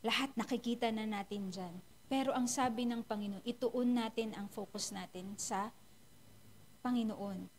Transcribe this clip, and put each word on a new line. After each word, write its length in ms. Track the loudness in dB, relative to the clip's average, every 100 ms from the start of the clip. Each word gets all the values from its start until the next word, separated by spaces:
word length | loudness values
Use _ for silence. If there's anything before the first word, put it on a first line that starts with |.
Lahat 280 | 0 0 0
nakikita 560 | -2 -2 0 0 0 0
na 160 | 0 -2
natin 440 | -2 -4 -4 -4
dyan. 240 | -6 -8 -8 -14 -20 -2
Pero 240 | 2 2
ang 160 | 2 2
sabi 360 | 4 4 4 2
ng 200 | 0 -2
Panginoon, 360 | -2 -2 -2 -4
ituon 440 | 0 2 4 4
natin 400 | 4 2 0 -2
ang 160 | -4 -6
focus 400 | -6 -6 -4 -6
natin 440 | -6 -8 -8 -8 -6
sa 320 | -2 0 -2 -6 -20 -20 -20 -20 -20 -20 -20 -20 -20 -6
Panginoon. 640 | 2 4 2 0 -4 -6 -8